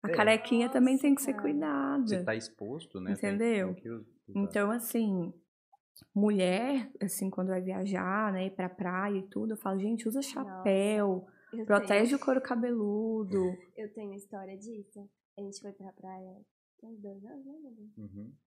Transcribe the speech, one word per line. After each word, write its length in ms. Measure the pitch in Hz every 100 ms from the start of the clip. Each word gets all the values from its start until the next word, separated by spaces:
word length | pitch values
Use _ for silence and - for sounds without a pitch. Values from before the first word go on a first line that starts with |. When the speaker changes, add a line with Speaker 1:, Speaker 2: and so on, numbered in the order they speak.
Speaker 1:
A 60 | -
Speaker 2:
É. 40 |
Speaker 1:
carequinha 560 | - 214 220 - 233 247
também 240 | 262 254
Speaker 3:
Nossa, 80 | 269
Speaker 1:
tem 140 | 294 277
que 60 |
ser 100 | -
Speaker 3:
cara. 80 | 269
Speaker 1:
cuidada. 640 | 294 294 311 277 277 277 233
Speaker 2:
Você 160 | 190
tá 100 | 180 110
exposto, 680 | - - 104 147 - 98
né? 140 | 92 196
Tem, 160 | 202 202
Speaker 1:
Entendeu? 380 | 233 220 185
Speaker 2:
tem 100 | 180
que 60 | 113
usar. 160 | 117 104 _ -
Speaker 1:
Então, 420 | 196 202 - 202
assim, 640 | 233 233 233 220 185 175 - _ _ _ _ _ - - 202
mulher, 760 | 208 208 180 185 254 277 220 -
assim, 280 | 196 - 190
quando 200 | 190 185
vai 120 | 185
viajar, 720 | 185 190 190 185 185 196 214
né, 140 | 190 190
ir 40 |
pra 180 | 190 180
praia 480 | 180 180 185 202 196
e 100 | 190
tudo, 260 | 202 220
eu 40 | 214
falo, 220 | 196 190
"Gente, 280 | 202 226 226
usa 120 | 254
Speaker 3:
Nossa, 100 | 269
Speaker 1:
chapéu, 1000 | - 208 185 190 190 202 214 202 185 185 _ -
Speaker 3:
eu 140 | 233 214
Speaker 1:
protege 460 | 208 208 202 233
Speaker 3:
tenho 60 | 269
Speaker 1:
o 20 | -
couro 160 | 262
cabeludo." 1160 | 262 240 240 240 208 208 226 220 202 190 185 185 - -
Speaker 3:
Eu 180 | 214
tenho 200 | 214 208
história 440 | 196 196 208 190 190
disso. 520 | 208 220 202 208 202 _ _ -
A 40 |
gente 180 | 202 196
foi 100 | 208
pra 180 | 196 190
praia 420 | 185 190 190 185 190 208 _ _ _
tem 100 | 226
uns 120 | 220
dois 240 | 202 196 208
anos, 200 | 285 269
né, 120 | 302
meu 100 | 285
bem? 200 | 226 214 156
Speaker 2:
Uhum. 360 | 104 98 110 147